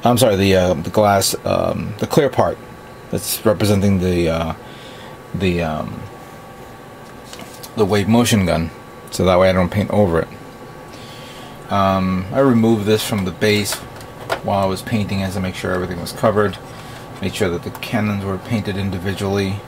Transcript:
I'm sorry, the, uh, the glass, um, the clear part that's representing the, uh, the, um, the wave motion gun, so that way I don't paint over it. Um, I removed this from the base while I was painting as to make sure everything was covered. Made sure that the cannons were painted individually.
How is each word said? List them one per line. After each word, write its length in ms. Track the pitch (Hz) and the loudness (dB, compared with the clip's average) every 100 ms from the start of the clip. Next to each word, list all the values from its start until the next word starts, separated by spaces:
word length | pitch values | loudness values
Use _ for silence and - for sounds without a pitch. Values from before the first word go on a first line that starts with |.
I'm 140 | 117 123 | 2 4
sorry, 180 | 120 98 | 4 4
the, 200 | 98 95 | 6 6
uh, 180 | 90 | 4
the 160 | 78 87 | 2 0
glass, 440 | 110 104 98 - - | 4 4 4 2 -2
um, 500 | 98 87 87 87 87 104 | 0 0 0 -2 -4 -4
the 80 | - | 0
clear 220 | - 139 | 4 4
part 300 | - 90 - - - - - - | 4 0 0 -10 -18 -18 -18 -6
that's 340 | - - - 110 | -6 -4 0 2
representing 540 | 95 104 101 101 95 | 2 4 4 4 4
the, 280 | 92 87 82 | 4 2 2
uh, 240 | 80 82 - - - - - - - - | 0 -2 -6 -12 -18 -18 -16 -16 -18 -10
the, 280 | 87 92 87 | -2 0 0
um, 380 | 80 78 - - - - - - - - - - - - - - - - - - - - | 0 -4 -6 -10 -14 -16 -18 -18 -18 -18 -18 -18 -18 -18 -18 -18 -16 -16 -16 -16 -6 0
the 80 | |
wave 240 | 98 104 98 | 2 4 4
motion 380 | 117 120 107 90 | 4 6 4 4
gun, 240 | 82 82 - - - - | 2 0 -6 -18 -18 -8
so 140 | - | 0
that 140 | 92 90 | 4 6
way 100 | 92 | 6
I 40 | |
don't 180 | 92 90 | 6 2
paint 200 | 104 95 | 2 0
over 300 | 104 98 82 | 4 4 2
it. 80 | - - - - - - - - - - - - - - - | 0 -8 -18 -18 -18 -18 -16 -16 -16 -16 -16 -16 -16 -14 -2
Um, 540 | 101 95 95 92 92 95 | 2 4 4 2 0 0
I 80 | 127 | 4
removed 440 | 139 117 113 113 | 6 6 6 4
this 200 | 101 107 | 4 2
from 200 | - 104 | 2 -2
the 60 | 90 | -2
base 440 | 82 107 104 101 - - - - - - - | 0 2 2 0 -6 -10 -16 -16 -12 -6 -4
while 200 | 104 98 | 0 2
I 40 | 95 | 2
was 160 | 92 | -2
painting 400 | - 110 95 98 | -2 -2 0 -2
as 120 | 95 | -2
to 60 | 95 | -2
make 140 | 92 | -4
sure 180 | - 95 | -4 -2
everything 280 | 92 90 87 | -2 -2 -6
was 120 | 90 | -8
covered. 460 | - 113 101 104 - - - - - - - | -8 -4 -2 -2 -4 -14 -16 -16 -16 -16 -8
Made 140 | 95 | -6
sure 140 | - 95 | -4 -4
that 140 | 85 | -4
the 80 | 104 | -8
cannons 540 | - - 113 107 101 | -10 -6 -2 -2 -2
were 140 | 98 92 | -4 -6
painted 380 | - 110 98 98 | -4 -4 -4 -4
individually. 800 | 98 92 98 90 98 101 98 101 | -4 -4 -4 -4 -2 0 0 -4